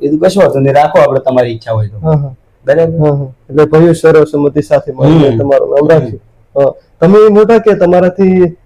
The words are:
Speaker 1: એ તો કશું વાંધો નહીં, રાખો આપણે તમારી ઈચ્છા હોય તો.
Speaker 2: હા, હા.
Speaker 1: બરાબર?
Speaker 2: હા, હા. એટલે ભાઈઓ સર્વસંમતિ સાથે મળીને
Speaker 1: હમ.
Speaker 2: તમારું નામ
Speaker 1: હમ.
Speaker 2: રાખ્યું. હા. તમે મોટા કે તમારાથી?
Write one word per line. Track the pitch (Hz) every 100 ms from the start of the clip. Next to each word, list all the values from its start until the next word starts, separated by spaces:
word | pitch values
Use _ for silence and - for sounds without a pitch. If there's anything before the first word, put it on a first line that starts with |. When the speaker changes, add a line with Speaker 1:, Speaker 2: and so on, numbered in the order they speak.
Speaker 1:
એ | 143
તો | 156
કશું | 185 196
વાંધો | 151 135
નહીં, | 135
રાખો | 139 147 185
આપણે | 147 135
તમારી | 131 127 123
ઈચ્છા | 113 117
હોય | 110 107
તો. | 107
Speaker 2:
હા, | 160 151
હા. | 139 131 _ _
Speaker 1:
બરાબર? | 131 156 165 165
Speaker 2:
હા, | 151 143
હા. | 135 - -
એટલે | 139 151
ભાઈઓ | 156 170
સર્વસંમતિ | 165 160 156 147 147 143 147
સાથે | 147 143 -
મળીને | 131 139 160 139
Speaker 1:
હમ. | 113
Speaker 2:
તમારું | 139 135 -
નામ | 139
Speaker 1:
હમ. | 151
Speaker 2:
રાખ્યું. | 156 117 104 _ _ _ 139
હા. | 135 - _ -
તમે | 165 208 214
મોટા | 208 214 220
કે | 208
તમારાથી? | 190 175 180 180 185 190 185 175 170